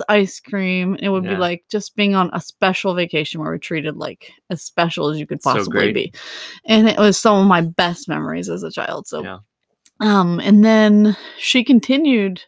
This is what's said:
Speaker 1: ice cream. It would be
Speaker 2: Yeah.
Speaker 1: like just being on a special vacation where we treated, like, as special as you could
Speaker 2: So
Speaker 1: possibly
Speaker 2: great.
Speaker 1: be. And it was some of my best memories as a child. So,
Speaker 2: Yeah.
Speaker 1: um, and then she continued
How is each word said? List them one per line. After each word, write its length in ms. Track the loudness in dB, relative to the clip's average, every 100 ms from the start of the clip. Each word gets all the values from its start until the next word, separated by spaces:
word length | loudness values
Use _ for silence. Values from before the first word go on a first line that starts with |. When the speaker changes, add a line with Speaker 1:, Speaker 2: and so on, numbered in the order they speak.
| 0
Speaker 1:
ice 320 | 0 0 -4
cream. 560 | -10 -6 -2 -2 -2 -4
It 100 | -2
would 140 | -2
be 80 | -2
Speaker 2:
Yeah. 80 | -4
Speaker 1:
like 260 | -4 -4 _
just 280 | -8 -8 -2
being 180 | 0
on 160 | 2 0
a 80 | -4
special 520 | -10 -2 0 0 -2
vacation 480 | -2 -2 -4 -6 -8
where 100 | -8
we 60 | -8
treated, 400 | -8 -8 -8 -8
like, 340 | -12 -14 -20 _ -12
as 100 | -12
special 480 | -8 -2 -2 -2 -4
as 100 | -4
you 60 | -8
could 160 | -4
Speaker 2:
So 120 | -2
Speaker 1:
possibly 380 | 0 0 0 0
Speaker 2:
great. 20 | -2
Speaker 1:
be. 180 | -6 -10 -18 -16 -18 -16
And 240 | 0 4 4
it 120 | 4
was 180 | 2 4
some 240 | 2 4
of 60 | 6
my 140 | 4
best 460 | 2 -2 -2 -2 -8
memories 420 | -8 -6 -8 -8
as 120 | -8
a 100 | -10
child. 360 | -8 -8 -10 -10
So, 160 | -10
Speaker 2:
Yeah. 160 | -10 -14 _ _ _ _ -20 -4
Speaker 1:
um, 400 | 2 2 2 0
and 220 | 4 6
then 540 | 8 6 6 6 4 2 -8 -10
she 240 | -2 -2
continued 800 | 4 2 4 0 2 2 0 -6